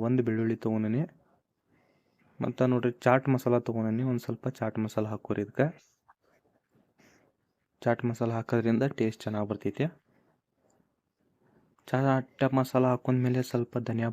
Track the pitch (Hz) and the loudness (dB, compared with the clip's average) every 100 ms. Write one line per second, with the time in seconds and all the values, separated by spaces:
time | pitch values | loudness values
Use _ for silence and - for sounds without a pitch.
0 | 113 127 113 110 113 110 113 110 107 120 | 0 0 0 0 0 0 -2 0 0 -2
1 | 170 _ _ _ _ _ _ _ _ _ | -4 _ _ _ _ _ _ _ _ _
2 | _ _ _ - 127 123 127 123 123 120 | _ _ _ -6 -4 0 2 2 0 0
3 | 127 131 139 127 127 120 117 113 110 110 | 4 4 4 0 2 0 0 -2 -2 -2
4 | 131 120 - 113 131 - 110 110 107 - | -2 -2 -4 -6 -6 -6 -6 -4 -4 -2
5 | 107 107 - 104 104 - 147 - _ _ | -4 -4 -6 -4 -2 0 0 -2 _ _
6 | _ _ _ _ _ _ _ _ _ _ | _ _ _ _ _ _ _ _ _ _
7 | _ _ _ _ _ _ _ - 120 117 | _ _ _ _ _ _ _ -6 -2 0
8 | 120 113 117 117 117 120 113 113 135 - | -2 -2 -2 -2 -2 0 2 2 0 0
9 | 110 - - 107 104 104 101 - 151 - | -2 -2 -6 -4 -4 -4 -6 -4 -4 -6
10 | _ _ _ _ _ _ _ _ _ _ | _ _ _ _ _ _ _ _ _ _
11 | _ _ _ _ _ _ _ _ - 127 | _ _ _ _ _ _ _ _ -4 0
12 | 135 131 - - 131 131 131 131 127 123 | 2 2 0 0 2 2 2 2 2 2
13 | - 127 123 127 127 123 120 123 117 113 | 0 2 2 0 0 -2 -2 -4 -4 -2
14 | 117 | -2